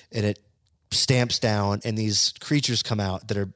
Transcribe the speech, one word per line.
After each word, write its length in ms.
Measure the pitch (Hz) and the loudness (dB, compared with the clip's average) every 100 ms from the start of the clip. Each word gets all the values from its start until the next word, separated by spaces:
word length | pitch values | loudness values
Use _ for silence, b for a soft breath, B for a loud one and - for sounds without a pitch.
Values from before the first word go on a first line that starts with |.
| B | B
and 140 | 113 104 | -4 -2
it 140 | 101 _ _ _ _ - | -4 _ _ _ _ -4
stamps 480 | - - 127 120 - | 0 4 4 4 2
down, 420 | 113 104 101 104 | 2 2 0 0
and 140 | 117 110 | -2 -2
these 360 | 107 101 - - | 0 0 0 -4
creatures 440 | - 147 - 117 | -2 0 0 -2
come 160 | - 107 | -2 -2
out 280 | 98 92 107 | -2 -4 -4
that 100 | 101 | -4
are, 120 | 95 | -4